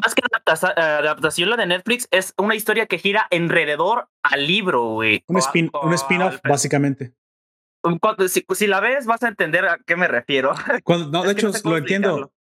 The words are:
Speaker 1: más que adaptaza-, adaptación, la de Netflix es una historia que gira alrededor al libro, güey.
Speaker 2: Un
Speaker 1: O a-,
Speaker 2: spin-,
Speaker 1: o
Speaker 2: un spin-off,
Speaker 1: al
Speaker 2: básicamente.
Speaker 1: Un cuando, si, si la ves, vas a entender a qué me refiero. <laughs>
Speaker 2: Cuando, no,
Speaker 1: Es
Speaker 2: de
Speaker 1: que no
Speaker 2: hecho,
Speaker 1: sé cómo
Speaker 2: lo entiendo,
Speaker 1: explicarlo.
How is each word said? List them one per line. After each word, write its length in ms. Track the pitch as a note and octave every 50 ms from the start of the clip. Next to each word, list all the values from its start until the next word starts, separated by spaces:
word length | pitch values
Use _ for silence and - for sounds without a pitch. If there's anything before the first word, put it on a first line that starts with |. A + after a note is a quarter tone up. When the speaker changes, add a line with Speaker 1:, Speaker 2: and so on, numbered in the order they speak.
| A3
Speaker 1:
más 120 | A3+ -
que 80 | - -
adaptaza-, 500 | - - - - - D#3+ D#3+ - F#3 F3+
adaptación, 760 | E3+ E3 D#3 D3+ D3+ D3 D3+ D3+ D3+ D#3+ D#3 D3 - E3+ G3
la 40 | A#3 A#3+
de 100 | G#3 F3
Netflix 400 | F3 F#3 - A3 A#3+ A#3+ - -
es 240 | - F#3 F#3 - - -
una 180 | G3+ G#3+ A3
historia 320 | A3 G#3+ - G#3+ F#3 F#3 -
que 100 | F#3+ E3
gira 300 | - G3 G3 G#3+ G#3+ -
alrededor 800 | F3+ E3 E3+ E3 - E3+ D#3 D3 D3 D3 E3+ F#3+ A#3 A#3 - - _ _ -
al 240 | - C#3 C#3+ C#3+ D3+
libro, 460 | F#3 G#3+ G3 F#3 D3+ B2 A#2+ A2+ A2
güey. 300 | A2 A2 A2 G#2+ - - -
Speaker 2:
Un 80 | E3+
Speaker 1:
O 40 | F#3
a-, 20 |
Speaker 2:
spin-, 280 | D#3 - - E3+ E3 D#3
Speaker 1:
o 140 | - D3 C#3+ D#3+
Speaker 2:
un 60 | E3+
spin-off, 460 | E3+ C3+ C3+ F#3 F3+ F#3 F#3 - - -
Speaker 1:
al 60 | -
Speaker 2:
básicamente. 640 | C#3+ C#3 - C#3 D3+ C#3+ C#3+ C#3+ C3 - C3 A#2+ - _ _ _ _ _ _ _ _ _ _ _ _ _ -
Speaker 1:
Un 160 | E3+ E3+ E3
cuando, 280 | - G#3+ G#3+ F#3 F#3+ F#3
si, 160 | - F#3+ - -
si 180 | F#3 - G#3 G3+
la 120 | F#3+ F#3+
ves, 240 | G3 A#3 C4 C#4+ B3+
vas 160 | A3 A#3 A3+ B3
a 40 | A#3
entender 360 | G3+ - F3+ D#3 D#3 F3 F#3+ F#3
a 100 | E3+ - _
qué 100 | - E3+
me 120 | F3 F3+ D#3+
refiero. 440 | A#2+ A#2+ - - C3+ C3+ B2+ C3+ C3+
<laughs> 300 | - - - - B3 -
Speaker 2:
Cuando, 260 | - E3+ E3+ E3+ C#3+
no, 100 | D3 E3+ F3+
Speaker 1:
Es 60 | F#3+
Speaker 2:
de 60 | G3+
Speaker 1:
que 60 | G3+ A#3
no 60 | G#3
Speaker 2:
hecho, 80 | G3 A3
Speaker 1:
sé 60 | -
cómo 120 | E3 E3
Speaker 2:
lo 20 | E3
entiendo, 280 | C#3+ - F#3+ G3 G3+ G3
Speaker 1:
explicarlo. 240 | E3 C#3 - - _ _ _